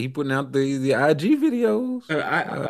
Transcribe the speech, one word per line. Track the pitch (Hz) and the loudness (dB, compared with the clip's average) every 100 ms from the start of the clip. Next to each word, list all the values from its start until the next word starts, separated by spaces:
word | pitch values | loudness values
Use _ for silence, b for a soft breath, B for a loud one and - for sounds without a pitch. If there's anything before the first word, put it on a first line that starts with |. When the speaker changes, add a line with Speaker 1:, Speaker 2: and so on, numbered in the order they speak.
Speaker 1:
He | 127 | -6
putting | 135 139 | -4 -2
out | 135 139 | -2 0
the, | 135 135 139 | 0 0 0
the | 131 131 | 0 2
I | 147 | 4
G | 151 180 302 | 2 2 2
videos. | 311 240 233 214 254 254 - | 2 2 0 0 -2 -6 -4
Speaker 2:
Uh, | 151 | -4
I, | - 160 | 0 -2
I, | - 143 | -2 -6